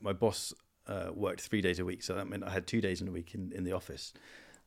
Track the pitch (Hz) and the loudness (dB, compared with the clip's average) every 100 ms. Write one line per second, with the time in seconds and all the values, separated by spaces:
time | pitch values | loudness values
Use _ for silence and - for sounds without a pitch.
0 | 101 92 113 95 - - _ _ - 101 | -2 4 4 4 -4 -8 _ _ -6 -4
1 | 87 85 101 92 - 110 95 90 90 90 | -2 0 0 0 2 4 6 4 2 -2
2 | - 95 98 101 95 95 90 113 98 87 | -2 -2 -2 -4 0 -2 2 2 2 0
3 | 95 87 85 98 92 - 90 92 - 71 | -2 -4 -6 -6 -6 -2 0 0 -2 -10
4 | - - - - - - | -10 -14 -20 -20 -20 -20